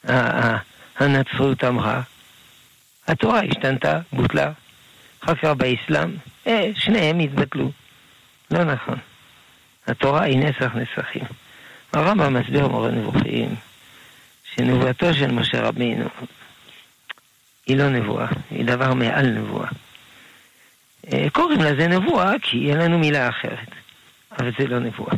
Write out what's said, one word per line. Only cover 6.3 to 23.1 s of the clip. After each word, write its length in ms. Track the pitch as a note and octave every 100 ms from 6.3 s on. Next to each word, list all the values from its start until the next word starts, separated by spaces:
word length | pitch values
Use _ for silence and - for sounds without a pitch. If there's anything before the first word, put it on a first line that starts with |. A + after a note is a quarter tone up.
| - -
אה, 220 | A3+ G3+ G3+
שניהם 440 | - A3 D#3 E3+
התבטלו. 520 | D3+ C#3 C#3+ - C3+ D3 - - - - _ _ _
לא 120 | E3
נכון. 340 | E3+ C3 - B2 - - - - - _ _ _ -
התורה 360 | - C3+ D3
היא 140 | E3 C3
נצח 340 | D3+ C#3 B2+ A#2
נצחים. 480 | B2 - - - - - - - - - -
הרמב"ם 400 | C#3+ D#3+ G#3 D3
מסביר 340 | B2+ - C#3 C#3
מורה 240 | A#2 A2+
נבוכים, 640 | A#2+ G#2+ - - A#2 A2+ A2+ - - - - - - - _ - -
שנבואתו 580 | B2 B2+ C3 B2+ F3
של 180 | D3+ C#3
משה 300 | A#2+ A#2 A#2+
רבינו 440 | A2+ G#2+ A#2+ A2+ A#2 - B2 - - - - - - _ _ - _ _ _ _ -
היא 100 | C3+
לא 120 | C#3
נבואה, 380 | B2+ G#2 A#2 A2+ C#3+ -
היא 140 | - A#2+
דבר 280 | B2 C3
מעל 360 | B2+ A#2 G#2+ C3+
נבואה. 380 | A2 G#2+ G#2 - - - - - - - - _ _ _ _ _ _ -
אה, 160 | C#3 D3
קוראים 260 | - E4+ D4
לזה 280 | D#3 C#3+ E3
נבואה 460 | F3+ G#3+ C#4+ F#3 A#3+
כי 280 | - A#2 C#3+
אין 80 | D3
לנו 220 | E3 E3+
מילה 300 | D3+